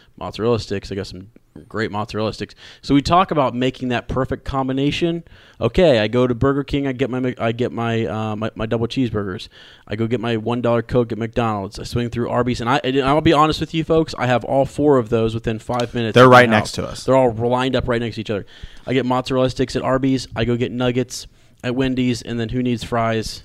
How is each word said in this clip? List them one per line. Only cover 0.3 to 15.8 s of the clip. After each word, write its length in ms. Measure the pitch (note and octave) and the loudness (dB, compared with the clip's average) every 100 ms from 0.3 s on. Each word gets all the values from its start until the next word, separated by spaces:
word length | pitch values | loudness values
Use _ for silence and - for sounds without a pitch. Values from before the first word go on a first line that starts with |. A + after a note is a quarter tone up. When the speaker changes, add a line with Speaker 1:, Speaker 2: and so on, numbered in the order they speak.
| - A2 A#2 | -4 0 0
Speaker 1:
sticks. 280 | - G2 - | -2 -6 -6
They 60 | |
got 140 | G2 F#2 | -8 -8
some 240 | F2+ G2+ - _ - D2+ | -12 -18 -20 _ -20 -12
great 220 | G2+ G#2+ | -6 -4
mozzarella 420 | G2+ G#2 G#2+ G#2+ | -4 -6 -4 -4
sticks. 220 | F#2 G#2 - - - | -6 -10 -12 -20 -12
So 140 | - | 0
we 80 | C#3 | 0
talk 300 | C3+ E3+ F#3+ | 4 2 2
about 240 | D#3+ B2+ A#2+ | 2 0 0
making 320 | B2+ - B2+ | -2 -2 -4
that 180 | A#2+ - | -4 -4
perfect 380 | B2+ C3 C3 | -4 -4 -4
combination. 800 | - C#3 C3 C3+ C#3+ D3+ E3+ E3+ - - - - | -6 -4 -2 0 0 0 -2 -2 -8 -20 -20 -4
Okay, 380 | A2+ - F3 A#2+ | -2 4 6 6
I 80 | G#2+ | 4
go 220 | A#2+ B2+ | 2 2
to 60 | |
Burger 280 | A#2 C3+ C#3 | 2 0 0
King. 240 | C#3 C#3+ C#3 | -2 -2 -2
I 60 | |
get 180 | B2+ B2+ | -2 -2
my 80 | B2+ | -2
Mc-, 220 | B2+ - | -4 -2
I 100 | A#2 | -4
get 220 | A#2 A#2 | -2 -4
my, 340 | F2+ A#2 A2+ G2 | -2 -2 -2 -2
uh, 300 | G#2+ A2 G#2+ | -4 -6 -6
my, 160 | A2+ | -6
my 120 | - A2 | -6 -4
double 200 | A#2 A2+ | -2 -2
cheeseburgers. 640 | - B2 G#2+ G2+ F2+ - - - - - | -2 -2 -2 -4 -6 -12 -20 -20 -20 -10
I 80 | G#2+ | -4
go 100 | A2+ | -2
get 140 | A#2 | -2
my 160 | A#2 A2+ | -2 -2
one 260 | A2 A#2+ | -2 -2
dollar 200 | A#2 A#2 | 0 0
Coke 280 | A2+ B2 A#2 | 0 0 0
at 80 | G#2+ | -2
McDonald's. 640 | A2+ A#2+ A#2 G#2+ G2 - | -6 -2 -2 -2 -6 -10
I 20 | |
swing 260 | - B2 A#2+ | -6 -4 -4
through 200 | A2+ A#2 | -4 -2
Arby's, 300 | A#2+ B2 A#2 | -2 -2 -2
and 100 | A#2+ | 0
I, 60 | C#3+ | 0
and 160 | C3 C3+ | 0 0
I'll 200 | C3 D3 | 2 2
be 120 | D#3 | 4
honest 260 | D3 D#3 D3 | 4 4 2
with 160 | D#3 | -4
you 80 | D#3+ | -4
folks. 320 | D#3 D#3+ D#3+ - | 0 2 0 -2
I 100 | B2 | 0
have 180 | B2 | 0
all 200 | - C3+ | 0 0
four 320 | C3 - D3 C3+ | 0 2 4 4
of 100 | A2 | 4
those 260 | A2+ A2+ | 0 0
within 240 | A2+ A#2 A2 | -2 -4 -6
five 340 | - B2 | -4 -4